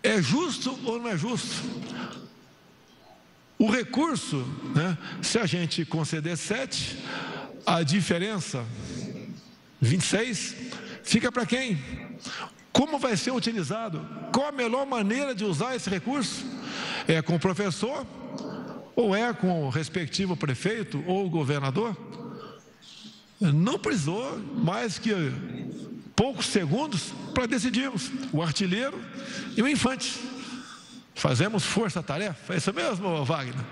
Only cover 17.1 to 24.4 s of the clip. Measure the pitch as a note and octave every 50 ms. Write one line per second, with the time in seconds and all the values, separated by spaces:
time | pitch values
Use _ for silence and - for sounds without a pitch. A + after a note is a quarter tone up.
17.1 | D#3+ D#3+ D3+ - E3+ D#3+ - F#3+ F3+ F#3+ G#3 G3 - - G#3 A#3+ D4 C#4+ C4 G#3
18.1 | - - - - - - - - - - - - - - - - - - A#3+ G3+
19.1 | F#3+ G#3 A#3 A#3+ A3 - F#3+ F#3 F3+ E3 D3 C3+ B2+ D#3+ D#3 - - F#3 E3 B2+
20.1 | - - G3 F#3 F3+ - - D3 B2+ - - F#3+ A3 A#3 G3 - - C#3 - F3+
21.1 | F#3 G3 G3+ F3+ D#3+ E3 D3 B2 D3 C#3+ C#3 C3+ C3 F3+ A3+ A#3 G3 - - -
22.1 | - - - - - - - - - - - - - - - - - - - -
23.1 | - - - - - - G#3 D#3+ C#3+ D#3 F3 A#3 D4 - - - D4 G3 C#3 D3
24.1 | F3 G#3+ B3+ C#4 - -